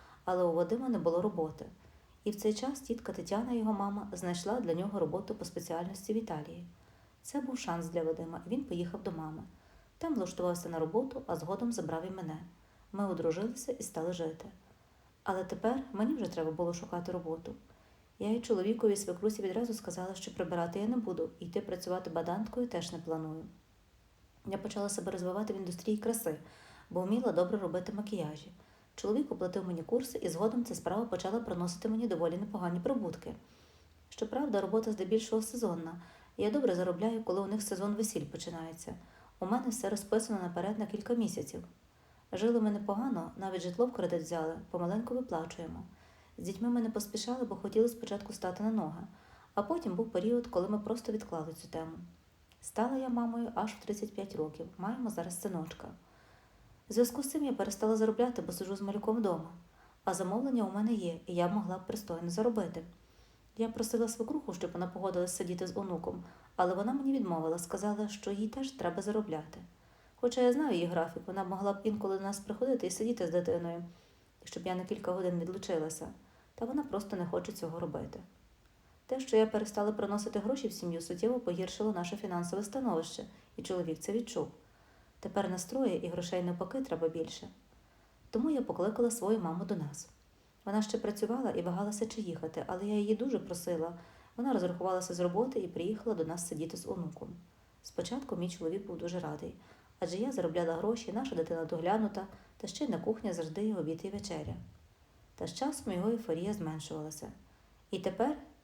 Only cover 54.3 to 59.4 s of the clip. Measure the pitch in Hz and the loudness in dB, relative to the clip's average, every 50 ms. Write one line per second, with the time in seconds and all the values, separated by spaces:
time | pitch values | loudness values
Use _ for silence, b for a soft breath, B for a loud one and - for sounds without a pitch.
54.3 | - 160 156 156 156 - 165 170 - - 180 208 233 - 247 220 220 - 170 175 | -2 -2 -2 -2 -4 -6 -10 -10 -8 -4 -2 -2 -2 0 -2 -2 -2 -2 -4 -4
55.3 | 175 - - 202 180 165 165 175 - - - - - B B B B B B B | -4 -4 -4 -2 -2 -2 -2 -4 -6 -10 -12 -12 -14 B B B B B B B
56.3 | B B B B B B B B B - _ - 208 226 240 240 240 269 277 269 | B B B B B B B B B -20 _ 0 4 4 4 4 2 0 -4 -2
57.3 | - 311 294 269 262 - 196 214 208 - 220 214 226 220 220 220 214 - 240 247 | -2 0 0 0 0 0 0 -2 0 2 2 4 4 6 4 4 4 4 2 2
58.3 | 240 - 165 196 175 - 196 185 196 196 202 196 202 214 - 226 220 240 220 196 | 2 -2 -4 -4 -4 -4 -4 -4 -4 -4 -4 -4 -4 0 0 2 2 4 4 2
59.3 | 170 156 | 2 0